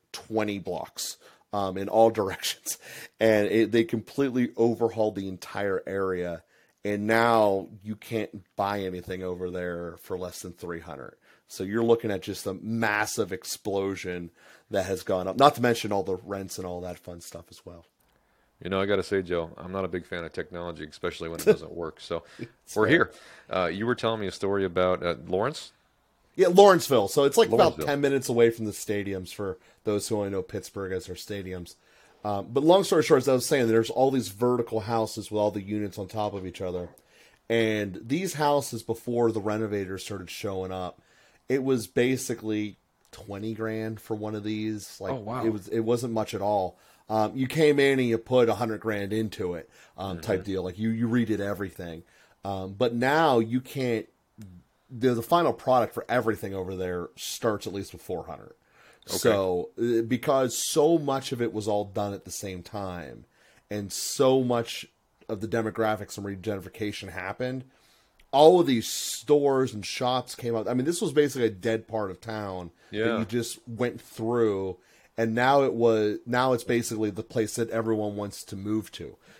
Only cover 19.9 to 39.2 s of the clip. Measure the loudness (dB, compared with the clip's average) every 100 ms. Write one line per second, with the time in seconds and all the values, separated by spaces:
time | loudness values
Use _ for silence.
19.9 | -6 -8 -10 -8 -10 -10 -10 -10 -10 -14
20.9 | -8 -8 -6 -8 -2 2 2 0 -10 -10
21.9 | -10 -8 -8 -8 -16 -16 _ -6 2 4
22.9 | 4 2 -6 -20 -20 -6 -2 0 -2 -4
23.9 | -2 -2 -2 -6 -4 -2 0 0 2 2
24.9 | 2 0 -4 -2 -2 -2 -4 -14 _ _
25.9 | _ _ _ _ 2 6 12 12 10 6
26.9 | 4 4 4 4 6 6 6 4 4 -2
27.9 | 0 2 0 2 6 6 4 -4 -6 -4
28.9 | -4 -4 -6 -8 -8 -6 -8 _ _ -2
29.9 | 0 0 -2 -2 -2 -4 -8 -10 -8 -4
30.9 | -6 -6 -12 -10 -10 -8 -10 -12 -18 _
31.9 | _ _ _ -6 -4 -2 2 6 6 6
32.9 | 2 6 4 6 2 2 2 4 4 2
33.9 | 2 2 2 -2 0 0 0 0 -4 -2
34.9 | -2 -2 -6 -6 0 0 -2 -4 -4 -4
35.9 | -8 -8 -4 -4 -4 -8 -8 -6 -6 -8
36.9 | -14 _ _ -20 _ -2 0 2 0 -4
37.9 | -8 -4 -2 -2 0 2 2 0 -6 -6
38.9 | -8 -4 2